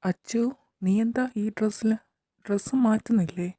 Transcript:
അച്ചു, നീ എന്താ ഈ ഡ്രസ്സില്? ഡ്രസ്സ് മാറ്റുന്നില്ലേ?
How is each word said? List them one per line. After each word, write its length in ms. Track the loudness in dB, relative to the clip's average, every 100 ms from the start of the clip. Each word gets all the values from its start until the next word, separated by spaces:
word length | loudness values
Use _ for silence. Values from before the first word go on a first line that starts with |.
അച്ചു, 480 | -2 -4 _ -2 0 -2 _ _
നീ 180 | 0 2
എന്താ 280 | 2 0 -2 -2
ഈ 140 | -4
ഡ്രസ്സില്? 460 | 0 -2 0 0 -2 _ _ _ _ -4
ഡ്രസ്സ് 260 | -4 -2
മാറ്റുന്നില്ലേ? 760 | 0 2 2 2 0 0 -2 -6